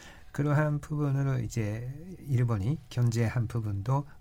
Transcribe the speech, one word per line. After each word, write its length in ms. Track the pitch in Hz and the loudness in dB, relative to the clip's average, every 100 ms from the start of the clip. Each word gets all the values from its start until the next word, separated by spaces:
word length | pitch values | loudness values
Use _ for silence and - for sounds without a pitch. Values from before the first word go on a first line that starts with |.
| - - - | -18 -18 -12
그러한 480 | - 147 143 151 147 | -2 2 4 2 0
부분으로 580 | - 151 147 139 139 127 | -2 0 2 2 2 0
이제 500 | 110 117 104 110 123 147 180 180 139 | -2 -2 -2 -2 -6 -10 -12 -12 0
일본이 500 | 123 120 107 104 160 - | 2 4 2 0 -2 -2
견제한 560 | - 120 113 113 127 107 | 2 2 4 2 2 0
부분도, 600 | 120 107 98 98 139 151 - | -2 -2 -4 0 0 -2 -8